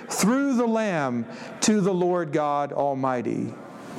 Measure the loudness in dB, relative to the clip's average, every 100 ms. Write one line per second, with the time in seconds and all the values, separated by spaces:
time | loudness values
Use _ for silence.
0 | -8 0 2 4 2 2 2 2 0 0
1 | 0 -2 -4 -10 -12 -2 2 4 4 2
2 | 2 0 0 0 0 0 0 0 0 0
3 | 0 0 -2 -2 -4 -8 -16 -16 -14